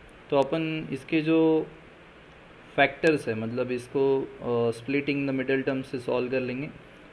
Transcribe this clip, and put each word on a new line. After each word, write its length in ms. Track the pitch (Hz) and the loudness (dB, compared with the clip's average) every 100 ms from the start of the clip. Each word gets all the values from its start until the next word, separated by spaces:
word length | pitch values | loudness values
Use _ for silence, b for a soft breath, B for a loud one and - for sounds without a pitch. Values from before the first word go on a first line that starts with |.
| - - - | -20 -16 -2
तो 80 | 143 | 2
अपन 500 | 135 165 160 156 156 | 2 0 -2 -4 -6
इसके 280 | 139 - 160 | -8 -2 0
जो 460 | 151 160 160 160 - - - - - - - - - - - - | 4 4 6 4 0 -10 -20 -20 -20 -20 -20 -20 -20 -20 -8 2
factors 520 | 139 - 165 151 - | 2 2 2 2 0
है, 60 | |
मतलब 360 | 110 113 120 123 | -4 -4 -4 -2
इसको, 500 | 123 120 143 135 135 | -4 -4 0 2 2
अ, 500 | 135 - 123 120 117 | -2 -6 -2 0 0
splitting 560 | 113 - 139 139 143 139 | -2 -2 -2 0 -2 0
the 120 | 135 | -2
middle 240 | 131 135 131 | 0 0 0
term 140 | 131 | -2
से 160 | 131 131 | -4 -8
solve 320 | 123 123 123 | -2 -2 0
कर 100 | 131 | -2
लेंगे। 300 | 123 127 151 - - - - | -2 -6 -8 -12 -20 -20 -16